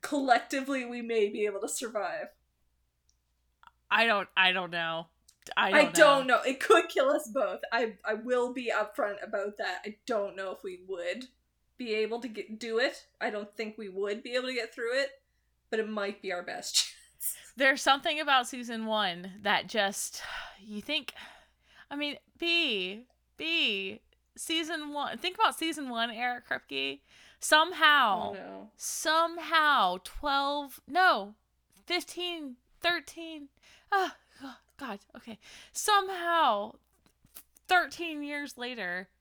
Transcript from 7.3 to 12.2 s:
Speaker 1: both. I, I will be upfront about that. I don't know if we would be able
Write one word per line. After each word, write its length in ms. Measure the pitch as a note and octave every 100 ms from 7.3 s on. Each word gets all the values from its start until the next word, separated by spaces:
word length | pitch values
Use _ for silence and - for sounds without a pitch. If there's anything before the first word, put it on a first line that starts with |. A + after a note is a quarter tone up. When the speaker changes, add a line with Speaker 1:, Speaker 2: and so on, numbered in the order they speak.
Speaker 1:
both. 280 | G#3+ G3+ F#3 -
I, 220 | A#3 A#3 G#3 G#3
I 80 | A3
will 380 | A#3 B3 B3
be 180 | C4 A#3 G#3+
upfront 480 | G#3 - G#3 G3+ -
about 320 | G#3 G3+ G#3
that. 220 | G3 F3+ G#3
I 100 | A3 -
don't 300 | A3+ G3+ F3+
know 160 | F#3+
if 120 | F#3
we 160 | G3 F3+ F#3
would 380 | F#3 F3 G#3 C4 _ _ _ _ _
be 160 | A#3+ G#3+
able 240 | G#3+ A#3